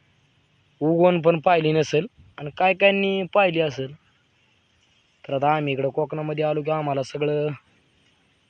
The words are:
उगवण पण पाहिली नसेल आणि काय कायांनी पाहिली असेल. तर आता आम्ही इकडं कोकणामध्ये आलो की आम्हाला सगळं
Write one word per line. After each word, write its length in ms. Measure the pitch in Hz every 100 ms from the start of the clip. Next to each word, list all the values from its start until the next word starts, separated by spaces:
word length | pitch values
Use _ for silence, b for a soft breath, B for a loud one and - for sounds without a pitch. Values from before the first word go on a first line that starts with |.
| b _ _ _ _ _ _ _
उगवण 420 | 147 165 180 175
पण 180 | 160 170
पाहिली 320 | 185 170 156
नसेल 360 | 156 147 147 196 - - -
आणि 120 | 147 -
काय 160 | 185
कायांनी 500 | 185 196 196 196 196 180
पाहिली 260 | 208 190 165
असेल. 360 | 156 131 135 151 _ _ _ _ _ _ _ _ _ _ _ _ -
तर 60 |
आता 220 | 139 143 156
आम्ही 180 | 143
इकडं 160 | 135 135
कोकणामध्ये 560 | 143 147 156 151 151 151
आलो 160 | 151
की 100 | 147
आम्हाला 320 | 156 147 139
सगळं 440 | 131 143 147 147 151 135 _ _ _ _ _ _ _ _ _